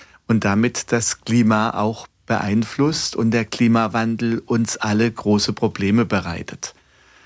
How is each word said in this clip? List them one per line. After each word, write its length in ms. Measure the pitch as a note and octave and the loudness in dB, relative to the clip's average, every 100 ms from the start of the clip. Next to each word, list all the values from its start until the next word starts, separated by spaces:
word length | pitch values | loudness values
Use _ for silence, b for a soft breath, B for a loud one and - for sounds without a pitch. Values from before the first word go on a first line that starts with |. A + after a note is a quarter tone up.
| b b - | b b -2
und 180 | A2+ | 0
damit 480 | G2+ G2+ A#2+ - - | 2 2 0 -2 -2
das 300 | A#2 - - | -2 -2 -4
Klima 480 | - A#2+ A2 G#2+ A2+ | 0 2 4 4 0
auch 360 | - G#2+ A2+ - _ - | -2 -4 -4 -12 _ -4
beeinflusst 920 | A2 G2+ G#2+ A2+ - C#3+ D#3+ - - | -2 0 0 0 0 0 0 -4 -2
und 140 | A2+ | 0
der 160 | A#2 A2 | 0 -2
Klimawandel 920 | - A#2 A#2 A2 A#2 A2+ A2 A#2 A#2 | 0 4 4 2 0 -2 -2 -2 -2
uns 360 | - A#2 A2+ - | -2 -2 0 -2
alle 340 | A2 G#2+ A#2 | -2 2 0
große 420 | A2 G2+ G#2 G2+ | 0 0 2 0
Probleme 500 | G2+ A2+ - G2 A2 | -2 -4 -2 0 2
bereitet. 680 | A2+ G2+ F2 E2+ E2+ - - b b b b b | 2 -2 -2 -8 -10 -12 -14 b b b b b